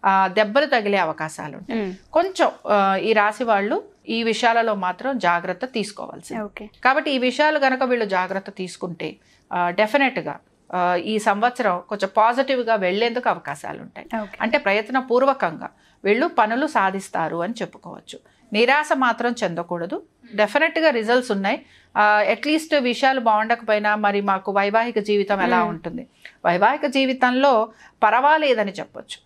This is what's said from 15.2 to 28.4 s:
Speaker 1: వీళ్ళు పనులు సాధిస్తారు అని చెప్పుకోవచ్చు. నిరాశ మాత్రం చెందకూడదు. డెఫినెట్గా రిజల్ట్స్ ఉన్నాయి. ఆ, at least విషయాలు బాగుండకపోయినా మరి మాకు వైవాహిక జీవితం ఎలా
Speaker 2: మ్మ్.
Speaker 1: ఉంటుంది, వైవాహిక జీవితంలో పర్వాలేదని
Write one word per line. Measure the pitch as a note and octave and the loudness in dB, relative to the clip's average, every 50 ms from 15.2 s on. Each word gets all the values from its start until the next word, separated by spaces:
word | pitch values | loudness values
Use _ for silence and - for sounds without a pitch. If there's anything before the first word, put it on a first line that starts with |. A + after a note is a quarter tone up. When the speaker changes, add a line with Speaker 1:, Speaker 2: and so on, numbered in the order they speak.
| C4 C4+ C4+ C4+ - F3 D#3+ - - - _ _ _ _ _ _ - | 4 2 2 0 -2 -4 -4 -6 -14 -14 _ _ _ _ _ _ 0
Speaker 1:
వీళ్ళు | G3 G#3 A#3 C#4+ E4+ | 0 2 2 2 0
పనులు | E4+ - A3+ G#3+ A3+ B3 C#4+ D#4 | 2 2 2 2 2 -2 -2 0
సాధిస్తారు | D#4 A#3 G3 F#3+ F#3+ G3 F#3+ - - F#3 E3 D#3+ D#3+ E3+ E3+ | 0 0 0 0 -2 -4 -10 -6 -6 -4 -4 -4 -4 -4 -6
అని | F3 A#3 A3+ | -6 -6 -8
చెప్పుకోవచ్చు. | G3 E3 - - _ - - - _ - - - _ _ _ _ _ _ - | -8 -10 -10 -16 _ -18 -18 -18 _ -20 -20 -20 _ _ _ _ _ _ 0
నిరాశ | G#3 A#3 A#3+ C4+ D4 D4+ D4 E4+ | 2 2 4 2 0 2 0 0
మాత్రం | C4+ C4 A#3+ A3+ A#3 A#3 A#3+ A#3+ A#3+ A3 | 0 2 0 0 0 -2 -4 -2 -2 -4
చెందకూడదు. | F3+ E3+ E3 F3 - F3 E3+ E3 F3+ C#4 G4 - _ _ _ _ - G#3+ | -4 -4 -4 -6 -6 -6 -6 -6 -6 -8 -10 -10 _ _ _ _ -12 0
డెఫినెట్గా | G3+ G#3+ G#3 - C#4+ D#4 E4 D#4+ E4 D#4 D#4+ | 0 0 2 2 2 0 2 0 2 2 2
రిజల్ట్స్ | C4+ A#3+ A3 G#3+ A#3+ B3+ B3 B3+ | 2 2 2 2 2 2 2 0
ఉన్నాయి. | G#3+ G3 G3 G3 A#3+ - - _ _ _ _ _ _ G#3 | -2 -2 0 -2 -2 -4 -6 _ _ _ _ _ _ 2
ఆ, | G#3 G#3 G#3 G#3 G#3+ - A#3 | 4 4 6 4 4 2 0
at | A3+ - D4 | 0 0 0
least | D4+ D#4 D#4 - D#4+ C#4+ | 0 0 0 0 0 0
విషయాలు | B3+ B3 A#3+ A#3+ - C4+ C4+ C4+ | 2 0 -2 2 2 2 2 2
బాగుండకపోయినా | A#3 A#3 G#3+ G#3+ A3 A3+ A#3 A#3 A#3 A3 G#3+ G#3+ G#3 G#3+ G#3 | 2 2 2 2 2 0 -2 -4 0 0 0 2 2 0 0
మరి | G#3+ G#3 G3+ G3+ G3+ | 2 0 0 0 0
మాకు | G3+ G3 F#3+ F#3+ F#3+ - | 0 0 -2 -2 -2 -2
వైవాహిక | G3 G3 G3 G3+ G3+ A3+ A3+ A#3+ A#3 A3+ | 0 0 0 2 2 2 0 2 -2 -4
జీవితం | G#3 G#3+ G#3 G3+ G3+ G3 G#3 G3 | -2 0 0 0 2 0 0 0
ఎలా | F#3 F3 F3+ F3+ | 2 2 2 2
Speaker 2:
మ్మ్. | F3 F3 | 2 0
Speaker 1:
ఉంటుంది, | E3+ D#3+ - E3+ - - - _ _ _ _ - _ _ _ | -4 -8 -10 -10 -10 -10 -14 _ _ _ _ -20 _ _ _
వైవాహిక | F3+ F3 F3+ G3+ A3+ C4+ - - | 0 2 4 4 2 2 2 -2
జీవితంలో | D4 B3 C4+ C4+ C4 C4 C4 C4 B3 B3 B3+ C4+ C#4+ C4 A3 G#3+ A3 - _ - - _ _ - | -2 0 2 2 2 2 2 2 2 2 4 4 4 4 4 2 0 -6 _ -20 -20 _ _ 2
పర్వాలేదని | G#3+ G#3+ A#3+ C4 C#4+ D4+ D#4 | 4 4 4 4 4 4 4